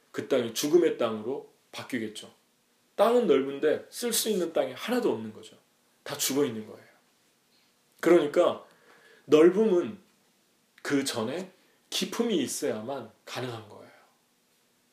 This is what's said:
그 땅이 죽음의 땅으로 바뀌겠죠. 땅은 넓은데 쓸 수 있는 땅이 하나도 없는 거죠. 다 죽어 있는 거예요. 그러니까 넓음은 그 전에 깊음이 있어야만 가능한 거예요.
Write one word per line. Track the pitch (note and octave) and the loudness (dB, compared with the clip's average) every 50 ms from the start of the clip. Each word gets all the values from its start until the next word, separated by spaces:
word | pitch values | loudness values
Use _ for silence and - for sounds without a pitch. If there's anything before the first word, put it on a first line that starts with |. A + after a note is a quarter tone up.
| _ _ | _ _
그 | - - - - | -10 -8 -4 0
땅이 | C#3 B2+ A#2 A2+ A2 | 0 0 0 -2 -4
죽음의 | - D3 D3 D#3+ F3 - - - - | -4 0 4 4 6 6 4 2 0
땅으로 | A#2+ A2+ A2 G#2+ G#2+ A#2+ C#3 D#3 - - _ _ _ _ | -2 -2 -2 -4 -6 -8 -8 -8 -10 -14 _ _ _ _
바뀌겠죠. | - - A#2 - C3+ A#2+ A2 G#2+ G#2+ - - - - _ _ _ _ _ _ _ _ _ _ _ _ | -16 -16 -12 -8 -6 -6 -6 -6 -10 -12 -18 -18 -20 _ _ _ _ _ _ _ _ _ _ _ _
땅은 | - G3+ A3+ B3 B3 A3+ F3 | 2 4 4 4 4 4 4
넓은데 | C3+ C3 C3+ C#3 C#3 C#3 D3 D3+ C3+ - - - | 4 2 2 -2 -4 -2 0 0 0 0 -4 -12
쓸 | - - A#3+ A#3+ A3 | -12 -8 -6 -4 -2
수 | - - A3+ | -2 -2 0
있는 | G#3 F#3 E3+ D#3+ - | -2 -2 -2 -2 -2
땅이 | - C3+ C3 B2+ | -2 -2 -2 -4
하나도 | - - G#3+ B3 B3 G#3 D#3+ | -8 -6 -4 -2 0 0 0
없는 | A2+ A2 A2 A2 - | -2 -2 -6 -10 -12
거죠. | - - - - - _ _ _ _ _ _ _ _ - | -16 -20 -20 -20 -20 _ _ _ _ _ _ _ _ -14
다 | - C#3 - | -12 -8 -4
죽어 | - - C3 C#3+ C#3 | -4 -2 0 0 0
있는 | B2+ A2+ A2 G#2+ G#2 | -2 -2 -8 -12 -14
거예요. | F#2+ - - - _ _ _ _ _ _ _ _ _ _ _ _ _ _ _ _ _ _ _ _ _ - | -16 -20 -20 -20 _ _ _ _ _ _ _ _ _ _ _ _ _ _ _ _ _ _ _ _ _ -2
그러니까 | - E3 F3 E3 D3 C#3+ - F3 E3 C3 - - - - - _ _ _ - - _ - - _ _ | 4 6 6 6 4 4 2 2 2 2 2 -4 -10 -20 -20 _ _ _ -20 -20 _ -20 -20 _ _
넓음은 | - D3 D3+ E3 F3+ F#3 G#3 A3+ G#3 F3+ F3 D3 A2 G#2+ - _ _ _ _ _ _ _ _ _ _ _ _ _ _ _ _ | 4 6 8 8 8 6 6 2 2 2 0 0 -2 -8 -14 _ _ _ _ _ _ _ _ _ _ _ _ _ _ _ _
그 | - - C#3+ C3+ C3+ | -6 -2 -2 -2 -2
전에 | - - A#2 A2 A#2 C#3+ F3+ F#3+ F#3 - _ _ _ _ _ _ - | -2 -4 -4 -4 -4 -6 -8 -10 -12 -16 _ _ _ _ _ _ -8
깊음이 | - - - - - - A#3+ A#3+ G#3 D#3 | -6 -6 -6 -4 -4 -4 -2 0 0 0
있어야만 | B2+ - - - D3 C3 A2+ A2 A2 B2 C#3+ C3 A2+ A2 - _ - | -2 -2 -4 -4 -4 -4 -4 -4 -6 -8 -10 -10 -12 -16 -20 _ -18
가능한 | - - B2+ B2 B2+ A2+ A2 G#2 G2+ | -14 -10 -10 -8 -8 -10 -12 -14 -16
거예요. | - - - - - - _ _ _ _ _ _ _ _ _ _ _ _ _ _ _ _ _ _ | -20 -20 -20 -20 -20 -20 _ _ _ _ _ _ _ _ _ _ _ _ _ _ _ _ _ _